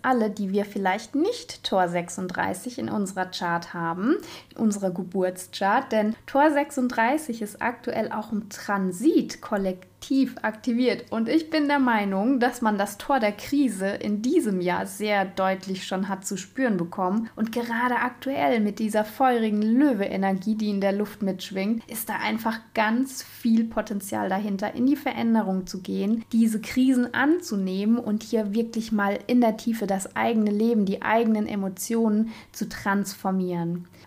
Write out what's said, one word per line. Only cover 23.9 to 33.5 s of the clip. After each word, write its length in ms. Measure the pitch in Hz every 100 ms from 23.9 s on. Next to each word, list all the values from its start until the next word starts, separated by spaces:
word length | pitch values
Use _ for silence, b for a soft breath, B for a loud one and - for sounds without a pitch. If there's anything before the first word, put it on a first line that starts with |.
| 202 - 214 196
dahinter, 440 | 190 208 196 208
in 140 | - 254
die 80 |
Veränderung 720 | 285 262 233 233 226 190 190 185
zu 140 | 185
gehen, 440 | 185 190 202 226 -
diese 300 | 226 226 214
Krisen 520 | - 254 262 254 240
anzunehmen 840 | 233 277 349 - 202 190 190 208 233
und 240 | 214 214
hier 320 | - 233 208
wirklich 380 | 214 226 226 220
mal 260 | 208 202 202 -
in 140 | 247
der 160 | 233 226
Tiefe 320 | 233 226 196
das 260 | 190 -
eigene 380 | - 226 226 208
Leben, 320 | 208 226 220
die 180 | 196 196
eigenen 460 | - 226 226 214 214
Emotionen 840 | 208 190 190 - 226 226 208 226 B B
zu 160 | - -
transformieren. 1200 | - 208 202 196 - 190 190 180